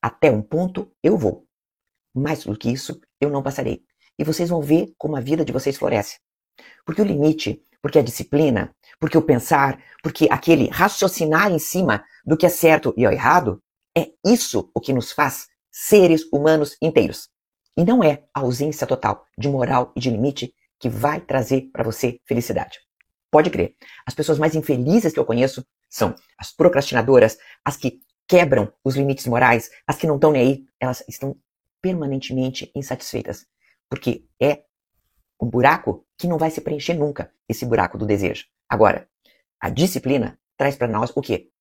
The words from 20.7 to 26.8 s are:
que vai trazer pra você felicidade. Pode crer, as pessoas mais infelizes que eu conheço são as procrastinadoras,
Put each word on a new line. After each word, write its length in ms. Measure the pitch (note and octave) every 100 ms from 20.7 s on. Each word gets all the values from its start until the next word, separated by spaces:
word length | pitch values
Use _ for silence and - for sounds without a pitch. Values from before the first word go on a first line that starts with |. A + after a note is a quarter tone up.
| _
que 100 | B2
vai 300 | A2 C#3+ D#3
trazer 500 | - C3+ A#2+ C3+ C3
pra 120 | -
você 360 | A2+ A2 B2 A#2 _
felicidade. 540 | A#2 A#2+ G2+ - - _ _ _ _ _
Pode 200 | D3+ D3+
crer, 260 | - - _ - - -
as 100 | -
pessoas 240 | D3+ D3
mais 160 | D#3 D#3
infelizes 580 | D3 C3 B2 G#3+ G3
que 60 | -
eu 60 | -
conheço 380 | A#2 C3 - B2+ _ _
são 260 | - G#2 - _ _
as 120 | -
procrastinadoras, 840 | - D#3+ C#3+